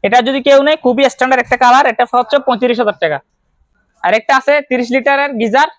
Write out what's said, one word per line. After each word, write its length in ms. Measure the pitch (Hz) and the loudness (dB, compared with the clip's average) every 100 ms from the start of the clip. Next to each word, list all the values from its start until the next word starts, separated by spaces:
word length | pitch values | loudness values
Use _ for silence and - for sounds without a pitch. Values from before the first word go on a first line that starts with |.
এটা 200 | 202 240 | 0 0
যদি 200 | 240 269 | 0 -2
কেউ 200 | 262 277 | 2 2
নেয়, 140 | 277 302 | 2 0
খুবই 340 | 247 247 269 | 0 0 0
স্ট্যান্ডার্ড 340 | - 254 262 | 0 0 0
একটা 120 | 247 247 | 0 0
কালার, 300 | 247 254 254 | 4 4 2
এটা 200 | 226 247 | 0 -2
হচ্ছে 260 | 247 247 285 | -2 0 -2
পঁয়ত্রিশ 400 | 269 233 254 233 | -2 -2 -2 -2
হাজার 160 | 220 - | -2 -2
টাকা। 180 | 165 147 _ _ _ _ _ _ _ _ | -4 -6 _ _ _ _ _ _ _ _
আর 120 | 175 | -2
একটা 220 | 214 - 269 | -2 0 -2
আছে 240 | 269 294 | 2 -2
তিরিশ 280 | 285 254 240 | 0 -4 -2
লিটারের 400 | 262 277 277 285 | -2 0 0 -2
গিজার 340 | 247 226 240 302 | -2 -2 0 0